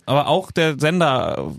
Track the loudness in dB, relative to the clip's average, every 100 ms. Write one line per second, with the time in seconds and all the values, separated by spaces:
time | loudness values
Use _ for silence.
0 | 0 0 2 0 0 0 0 0 0 2
1 | 2 2 -2 -4 -6